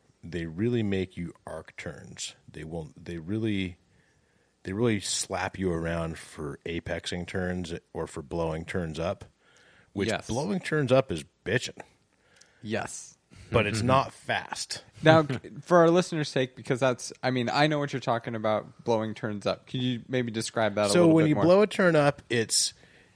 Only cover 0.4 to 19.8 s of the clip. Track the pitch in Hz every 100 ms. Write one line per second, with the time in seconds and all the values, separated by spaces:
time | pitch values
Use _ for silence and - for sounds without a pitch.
0.4 | 82 80 117 120 104 95 90 - 82 -
1.4 | - 80 - - - - - - - -
2.4 | - 80 78 82 73 - 87 85 80 110
3.4 | 110 98 92 90 _ _ _ _ _ _
4.4 | _ _ 90 98 120 104 - - - 92
5.4 | 95 92 92 82 82 85 82 78 - -
6.4 | 73 67 82 85 - 85 - 87 85 95
7.4 | 90 90 82 82 _ 82 80 80 69 85
8.4 | 82 80 85 98 82 78 87 101 - _
9.4 | _ _ _ _ _ 101 107 98 - 117
10.4 | 180 190 - 156 127 131 - 80 - _
11.4 | - 117 - - - _ _ _ _ _
12.4 | _ _ 107 107 - - - - _ -
13.4 | - 113 104 107 120 135 123 - - 101
14.4 | - - - - - - 156 160 147 123
15.4 | - 147 - 175 165 175 170 160 147 139
16.4 | 127 - 113 127 131 120 - - 131 127
17.4 | 120 143 156 147 143 131 - 117 - 113
18.4 | 110 107 - - - 113 110 104 107 104
19.4 | 101 90 - 131